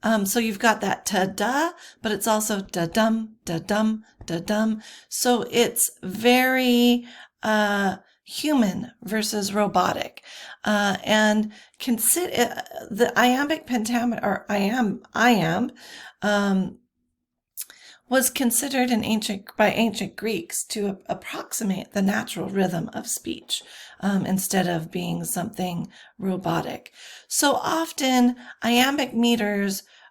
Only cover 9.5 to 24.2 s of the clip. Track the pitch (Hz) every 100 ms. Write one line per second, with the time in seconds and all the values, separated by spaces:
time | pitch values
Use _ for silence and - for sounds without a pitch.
9.5 | 202 202 - - - - - - - -
10.5 | - - 208 202 196 - 214 214 214 214
11.5 | - - _ - 226 - - 359 - 240
12.5 | - - - - 202 240 - 240 254 285
13.5 | 311 - 247 220 240 240 226 - - -
14.5 | 156 190 240 226 - - - 226 226 165
15.5 | 175 247 - - - - - 202 208 202
16.5 | 190 185 - _ _ _ _ _ _ _
17.5 | - - - - - _ 254 254 - 247
18.5 | 233 277 254 247 233 - 220 214 196 -
19.5 | - 214 - 226 202 190 - 214 202 -
20.5 | - - - 202 196 - 190 - - -
21.5 | - 202 190 - - 196 208 220 - 190
22.5 | 196 190 175 165 - - - - 165 -
23.5 | - - - - - 190 196